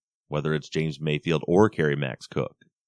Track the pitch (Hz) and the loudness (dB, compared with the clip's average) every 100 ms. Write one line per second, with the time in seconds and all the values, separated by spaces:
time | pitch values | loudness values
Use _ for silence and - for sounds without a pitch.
0 | _ _ - 73 76 78 - 80 80 71 | _ _ -8 -4 -2 -2 -2 -4 -2 -2
1 | 78 76 - 78 - 90 107 - 76 71 | -2 -2 0 -2 2 4 4 4 0 0
2 | 67 55 - - - - _ _ | -4 -8 -8 -6 -6 -8 _ _